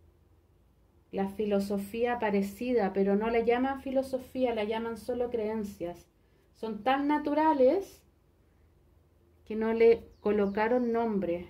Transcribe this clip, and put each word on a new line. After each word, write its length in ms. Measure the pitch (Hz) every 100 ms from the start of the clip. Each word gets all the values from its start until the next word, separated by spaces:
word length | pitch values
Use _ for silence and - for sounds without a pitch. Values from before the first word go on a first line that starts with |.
| _ _ _ _ _ _ _ _ _ _ _
la 160 | 190 196
filosofía 880 | - 208 202 196 202 202 226 240 240
parecida, 760 | 220 202 196 - 247 247 196
pero 220 | 196 196 202
no 160 | 220
la 80 | 233
llaman 420 | 226 240 262 269
filosofía, 720 | 269 262 262 254 - 262 254
la 100 | 226
llaman 340 | 208 220 233 220
solo 340 | - 247 240
creencias. 760 | 240 214 220 202 196 175 175 - _ _ _ _
Son 300 | _ 220 208
tan 240 | 254 277 285
naturales 960 | 294 294 294 311 285 254 349 392 - _ _ _ _ _ _ _ _ _ _ _ _ _ _ -
que 100 | 220
no 180 | 220
le 300 | 226 226 226 - -
colocaron 720 | 208 208 196 202 220 247 240
nombre. 560 | 226 233 208 175 175 180